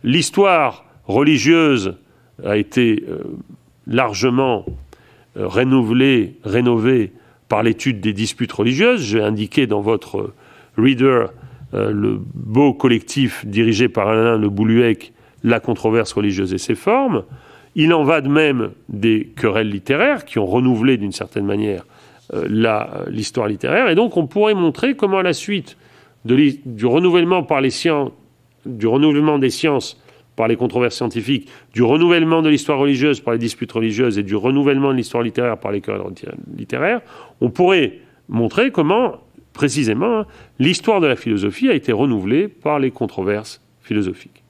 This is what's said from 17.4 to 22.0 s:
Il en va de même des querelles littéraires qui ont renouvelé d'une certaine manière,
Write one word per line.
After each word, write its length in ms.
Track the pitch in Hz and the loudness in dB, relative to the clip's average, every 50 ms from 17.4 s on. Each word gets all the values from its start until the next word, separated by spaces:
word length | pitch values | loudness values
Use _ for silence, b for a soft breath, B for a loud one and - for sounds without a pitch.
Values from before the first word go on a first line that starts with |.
| B B B B B B B | B B B B B B B
Il 200 | - 151 160 170 | 0 2 4 4
en 100 | 160 147 | 4 4
va 180 | 135 165 156 | 2 2 2
de 60 | 135 | 2
même 440 | 135 143 151 156 151 139 123 110 95 - _ _ - | 2 2 2 4 2 2 0 -2 -4 -8 _ _ -12
des 420 | 104 104 98 117 110 110 107 - - | -8 -2 2 2 2 2 0 -6 -8
querelles 340 | - - 110 95 110 110 107 | -2 -2 0 0 0 -2 -2
littéraires 560 | 101 98 92 - 139 147 214 277 294 220 - | -4 -6 -2 -2 0 2 2 0 0 -2 -6
qui 120 | - - | -6 -4
ont 80 | 117 101 | -2 -2
renouvelé 520 | 90 98 123 127 127 123 110 113 135 131 | 0 0 2 2 2 2 2 2 2 2
d'une 160 | 110 101 101 90 | 2 0 -6 -6
certaine 320 | - - - - - 101 | -8 -12 -8 -6 -4 -4
manière, 400 | 101 101 104 107 107 101 87 - b b b | -2 -2 -2 -2 -2 -4 -6 -10 b b b